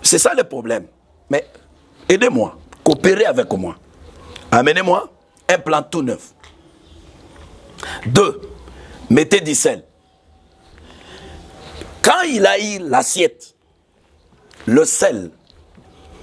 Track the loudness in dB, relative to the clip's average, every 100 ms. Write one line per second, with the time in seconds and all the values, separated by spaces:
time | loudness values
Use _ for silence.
0 | 0 2 2 0 -4 -6 -6 -6 -6 _
1 | _ _ -4 -4 -4 -20 _ _ _ _
2 | 0 2 2 0 -4 -8 -20 -4 -2 2
3 | 2 2 0 0 -2 -4 -6 -12 _ -20
4 | -20 -20 -20 -16 0 2 4 2 2 0
5 | -2 _ _ _ -2 0 0 -2 -2 -6
6 | -4 -6 -12 _ -20 -20 _ _ -20 -20
7 | -20 -20 -20 -20 -20 -20 -20 -18 -16 -12
8 | 0 2 2 0 -14 -20 -20 -20 -20 -12
9 | 0 2 4 0 0 0 0 -2 -10 _
10 | _ _ _ _ _ _ _ -20 -20 -20
11 | -20 -20 -20 -20 -20 -20 -20 -18 -18 -4
12 | 0 0 -2 0 0 0 -4 -8 -2 -2
13 | 0 0 -2 -2 -20 _ _ _ _ _
14 | _ _ _ _ _ -10 2 2 2 0
15 | 0 -2 -10 _ _ _ _ -20 -20 -20
16 | -20 -20